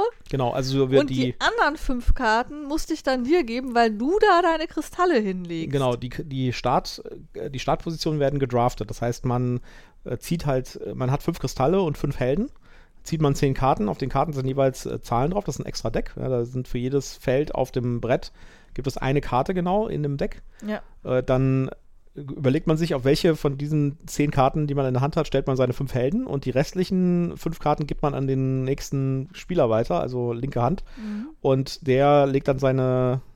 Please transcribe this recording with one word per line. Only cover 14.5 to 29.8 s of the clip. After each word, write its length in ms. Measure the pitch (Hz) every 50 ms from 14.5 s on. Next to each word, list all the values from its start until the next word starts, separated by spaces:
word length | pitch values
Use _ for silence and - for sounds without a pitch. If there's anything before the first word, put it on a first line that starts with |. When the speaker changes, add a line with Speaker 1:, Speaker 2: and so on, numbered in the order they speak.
| 135 139 135 135 131 - -
Speaker 1:
äh, 160 | 123 120 -
Zahlen 300 | - - 120 117 135 165
drauf, 120 | 185 208 -
das 120 | - 135 -
ist 80 | -
ein 20 | -
extra 220 | - - - 113
Deck. 240 | 110 - 120 - -
Ja, 140 | 127 123 131
da 160 | 131 120 117
sind 240 | 123 127 127 127 -
für 80 | - 123
jedes 400 | 120 131 139 139 131 - - -
Feld 360 | - 135 127 135 151 - -
auf 200 | - 131 - -
dem 260 | 135 120 123 120 117
Brett, 320 | - 113 135 - - - - - - - - - - - -
gibt 120 | - - 139
es 80 | - -
eine 220 | - 131 139 143
Karte 340 | - - 123 123 143 - 185
genau 360 | 180 170 175 185 208 220 -
in 140 | - 147 147
dem 120 | 143 139
Deck. 260 | 139 185 214 - - - - - - 220
Speaker 2:
Ja. 160 | 208 214 - - - - - -
Speaker 1:
Äh, 180 | - 127 127
dann 480 | 127 - 131 131 135 135 131 131 131 131 - - - - - - - - - 143
überlegt 480 | 147 135 - - 139 127 135 156 -
man 120 | 170 156 156
sich, 180 | 170 160 160
auf 80 | 135 120
welche 320 | 135 151 156 - 175 156
von 220 | 151 - 147 139 135
diesen 400 | 143 147 156 151 147 143 147 - - -
zehn 240 | - - 147 147
Karten, 360 | - 139 131 139 - 160 151 143
die 60 | 139
man 120 | 143 135
in 80 | 131 127
der 80 | 123
Hand 160 | 131 151 - 165
hat, 100 | 147 -
stellt 200 | - 139 - 143
man 100 | 131 127
seine 160 | 131 123 120
fünf 200 | - 139 127 -
Helden 320 | 120 120 139 175 240 262
und 200 | - - 139 -
die 40 | 127
restlichen 840 | 120 127 - - - 185 185 - 190 185 185 180 175 175 170 170 151
fünf 240 | - - 165 165 -
Karten 280 | - 147 151 - 151 139
gibt 160 | - - -
man 100 | 143 139
an 120 | 135 139
den 380 | 135 135 135 131 131 131 131 131
nächsten 640 | 131 139 135 - - - 139 135 135 135 135 131 - -
Spieler 360 | - - - 175 170 139 113
weiter, 300 | 110 110